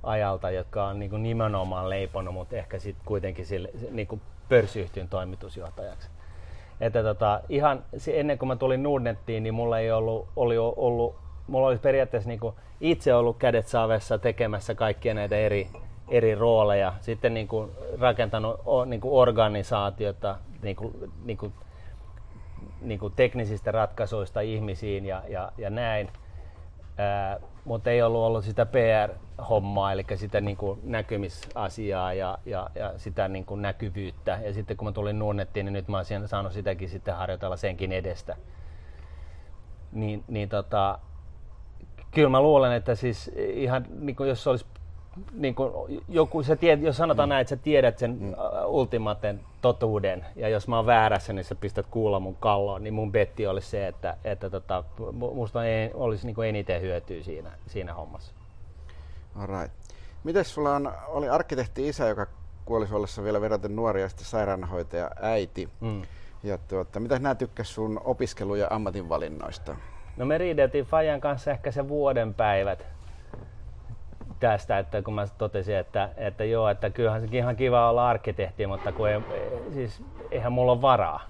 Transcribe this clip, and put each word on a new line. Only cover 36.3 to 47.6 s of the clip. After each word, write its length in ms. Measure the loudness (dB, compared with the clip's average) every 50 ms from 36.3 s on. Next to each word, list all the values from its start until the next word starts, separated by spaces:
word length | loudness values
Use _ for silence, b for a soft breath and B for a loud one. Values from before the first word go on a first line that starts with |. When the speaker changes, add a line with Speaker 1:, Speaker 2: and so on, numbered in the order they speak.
| -4 -4 -4 -4 -4
Speaker 1:
sitäkin 360 | -4 -2 -2 -2 -2 -4 -6
sitten 260 | -8 -6 -4 -4 -4
harjoitella 420 | -2 -2 -4 -4 -4 -4 -4 -4 -2
senkin 340 | -2 -4 -2 -2 -2 -2
edestä. 440 | -2 -2 -2 -2 -6 -6 -6 -10 -10 -10 B B B B B B B B B B B B B B B B B B B B B B B B -14 -16 -14 -14 -14 -10
Niin, 320 | -6 -4 -4 -2 -4 -6 -8 -6
niin 220 | -4 -4 -4 -2
tota, 500 | -2 -4 -2 0 0 2 2 2 0 -2 -8 -14 -14 -14 -14 -14 -14 -14 -14 -14 -14 -14 -14 -14 -14 -14 -14 -14 -14 -14 -14 -2
kyllä 180 | 4 6 6 8
mä 120 | 8 8
luulen, 300 | 8 10 10 10 8 8 4
että 220 | 2 2 0 -2
siis 360 | 0 0 -2 -2 -2 -8 -10 -6
ihan 500 | -4 -4 -2 -2 0 0 0 0 0 -2 -4 -10 -8
niinku 240 | -6 -6 -4 -2 0
jos 200 | 0 0 2 2
se 60 | 2
olisi 160 | 2 2 0 -8 -14 -14 -14 -12 -14 -14 -14 -14 -14 -12 -12 -12 -6
niinku 540 | -2 -2 0 0 0 -2 -2 0 -4 -6 -6 -8 -8 -8 0
joku, 340 | 4 4 4 6 4 -2 4
sä 100 | 4 2
tied-, 260 | 6 8 8 8 8 6
jos 120 | 2 2 4
sanotaan 320 | 4 4 6 4 6 4
Speaker 2:
Mm. 0 |
Speaker 1:
näin, 120 | 6 4
että 80 | 4 2
sä 80 | 0
tiedät 400 | -2